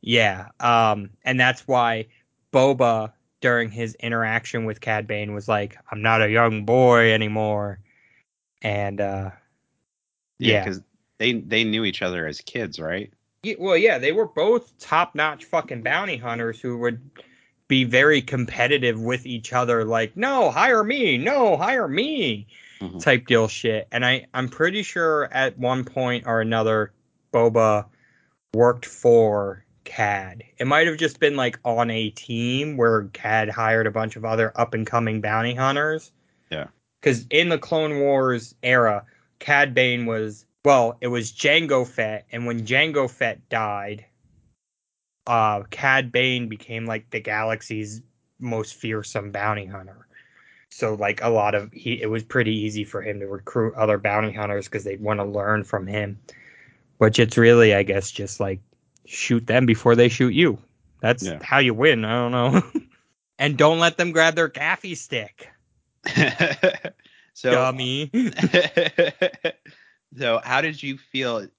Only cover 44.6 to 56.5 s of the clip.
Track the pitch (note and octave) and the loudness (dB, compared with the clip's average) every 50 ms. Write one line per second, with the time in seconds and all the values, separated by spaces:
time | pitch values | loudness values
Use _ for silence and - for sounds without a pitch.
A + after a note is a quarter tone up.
44.6 | _ _ _ _ _ _ _ _ _ _ _ _ _ - A#2+ A2+ A2 G#2+ G#2 G#2 | _ _ _ _ _ _ _ _ _ _ _ _ _ -2 0 2 2 2 0 -2
45.6 | G2+ - - - - C3+ C3+ C3+ C3 B2 A#2 B2 B2+ C3 B2+ B2 A#2+ A2+ A2 G#2+ | -6 -10 -12 -2 0 2 2 2 0 -2 -2 -2 0 0 -2 -4 -6 -8 -12 -14
46.6 | - - A#2 A2+ A2+ A2+ A2+ A2 A2 _ - A2+ G#2 A2+ G#2+ G#2+ A2 A2 A2 A2 | -14 -14 -12 -10 -8 -6 -8 -8 -10 _ -10 -10 -8 -6 -6 -4 -4 -4 -4 -6
47.6 | - - A2+ G#2+ G#2+ G#2 G#2+ A2+ B2+ _ _ _ _ _ _ _ B2+ B2 A#2 A2+ | -8 -10 -8 -8 -8 -10 -12 -16 -18 _ _ _ _ _ _ _ -8 -6 -6 -6
48.6 | A2 - - - - A2+ A2 A2 G2+ - - A2 G2+ G#2 G2 G2+ G#2 G#2+ G#2+ G#2 | -6 -8 -12 -12 -8 -6 -6 -6 -8 -8 -8 -8 -8 -8 -8 -6 -4 -4 -4 -4
49.6 | G2 F2+ G2 G2 F#2 G2 F#2+ - _ _ _ - _ _ _ _ _ _ _ _ | -8 -12 -14 -16 -18 -20 -20 -20 _ _ _ -20 _ _ _ _ _ _ _ _
50.6 | _ _ - - - A2 G#2+ G#2 G#2 G2+ G#2 - - A#2 A#2 A2 G#2 G#2 G#2 G#2 | _ _ -10 -6 -4 -4 -4 -2 -2 -4 -4 -2 -2 0 2 2 2 2 0 -2
51.6 | G2+ A2 - - - - - A2+ - G#2+ A2 A2+ A2 _ - C3 A#2 G#2+ A2 A2 | -4 -6 -16 -12 -8 -8 -6 -6 -4 -6 -6 -6 -8 _ -2 -2 0 0 -2 -4
52.6 | G#2 G#2+ G#2 G#2+ G#2 G2 - G#2 F#2+ G#2+ G2+ G2+ G2 G2 G2 G2 - - - B2 | -4 -6 -6 -8 -10 -8 -8 -10 -8 -8 -10 -10 -10 -12 -12 -12 -14 -6 -2 -2
53.6 | A2+ A2 - - A2 G#2+ G#2+ G2+ G2 G#2 G2+ G#2+ A2 G#2+ F#2+ G#2+ G#2 G2+ G2+ G2+ | -2 -2 0 0 0 2 2 0 0 0 0 0 -2 -2 -4 -6 -6 -4 -4 -6
54.6 | G2 - - A2 F#2+ G2 G2 G2 G#2+ G#2 G#2+ G2+ G2+ G2+ G2+ G#2 G2 G#2 G#2+ G#2+ | -6 -6 -10 -8 -8 -8 -8 -6 -4 -4 -2 -2 -2 -4 -4 -4 -2 0 0 -2
55.6 | G2 - - G2+ F#2+ F#2 G2+ G#2+ G#2 G2 G2+ G2+ _ - - - - - | -2 -4 -6 -6 -6 -4 -6 -6 -6 -6 -8 -12 _ -20 -20 -20 -20 -20